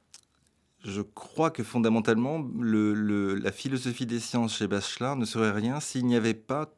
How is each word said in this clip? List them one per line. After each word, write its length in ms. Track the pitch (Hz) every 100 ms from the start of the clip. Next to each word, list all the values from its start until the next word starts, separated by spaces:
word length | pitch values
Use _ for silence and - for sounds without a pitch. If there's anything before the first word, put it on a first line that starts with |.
| _ - _ _ _ _ _ _ 98
Je 160 | 101
crois 480 | 98 - - 160 160
que 140 | 160
fondamentalement, 840 | 110 123 113 113 113 113 131 160 131 117
le, 340 | 117 107 107
le, 400 | 107 104 101 98
la 180 | 98 98
philosophie 540 | - 131 131 127 120 117
des 140 | 117
sciences 360 | - 123 113 -
chez 120 | 101
Bachelard 480 | 101 - - 127 139
ne 100 | 107
serait 260 | 113 110
rien 280 | 104 117 147
s'il 260 | - 131 123
n'y 100 | 120
avait 200 | 113 110
pas 320 | - 143 151